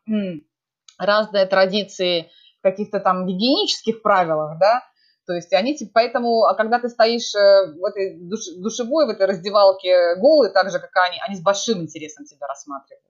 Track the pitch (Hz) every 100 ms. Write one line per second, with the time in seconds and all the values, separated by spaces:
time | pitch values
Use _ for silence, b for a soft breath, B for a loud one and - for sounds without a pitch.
0 | - 214 190 160 - _ _ _ _ -
1 | 190 208 208 202 190 190 190 208 196 -
2 | 180 170 165 b b _ 190 190 208 202
3 | 185 185 185 185 247 359 392 - 220 226
4 | 214 190 170 156 151 160 196 247 - _
5 | _ _ - 175 - 185 247 302 220 226
6 | 240 254 240 226 180 190 220 240 240 233
7 | 226 233 - 208 202 196 180 151 202 202
8 | 190 165 175 220 359 180 208 233 233 311
9 | 247 214 190 185 196 202 196 190 180 180
10 | 170 185 262 311 202 190 185 175 175 185
11 | 180 170 175 196 175 202 - 190 156 165
12 | 151 - - _ 143 139 147 139 - -